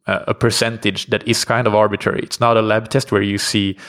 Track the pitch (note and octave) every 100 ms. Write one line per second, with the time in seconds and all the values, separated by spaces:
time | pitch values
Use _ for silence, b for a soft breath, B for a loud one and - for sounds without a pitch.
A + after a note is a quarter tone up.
0 | - G2 - - A#2 - A#2 A2+ G#2+ F#2+
1 | - G#2+ - A2+ - A#2 A#2 G#2 G#2+ G2+
2 | G#2 G#2+ - - A#2 A2+ A2 A2 A2+ C3+
3 | - G#2 G2+ G2+ - A2 G2 F#2+